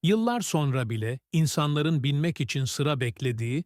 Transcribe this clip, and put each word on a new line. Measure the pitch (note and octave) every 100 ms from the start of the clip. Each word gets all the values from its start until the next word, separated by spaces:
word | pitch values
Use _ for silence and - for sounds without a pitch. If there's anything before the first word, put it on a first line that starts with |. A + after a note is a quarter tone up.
yıllar | D#3+ A3 A3+ A#3+
sonra | - D#3+ C#3+ C3 A#2+
bile | A2+ A2 C3 _
insanların | D#3+ D#3 - D3 D3 D3+ D#3+
bilmek | C3+ C#3+ E3 -
için | C3+ C#3 C3
sıra | - C#3+ C#3+
beklediği | B2 - C3 A2+ A#2 C3+